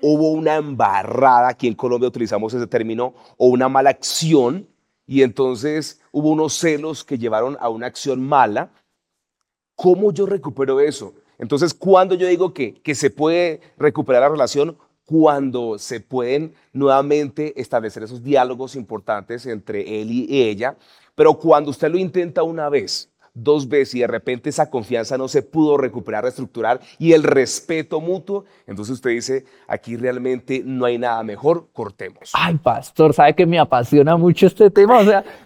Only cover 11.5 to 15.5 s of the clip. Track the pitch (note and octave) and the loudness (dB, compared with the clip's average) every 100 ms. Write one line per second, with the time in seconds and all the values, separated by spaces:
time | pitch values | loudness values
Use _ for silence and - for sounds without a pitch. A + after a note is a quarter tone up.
11.5 | C#3+ E3 - F#3 F#3 F#3 F3+ F3+ F3 F3+ | -2 -2 -2 4 4 4 0 0 0 0
12.5 | - A2+ - - C#3+ C#3 - D#3 E3+ F3 | -4 -10 -8 -8 -2 -2 0 0 0 -2
13.5 | D#3 _ - C#3+ D#3 C#3 B2 C#3 D3+ B2 | -4 _ -2 -2 0 0 4 4 2 0
14.5 | C#3+ D3+ D#3+ _ _ _ D#3+ D#3 C#3+ C3+ | 0 -2 -4 _ _ _ 2 4 2 -2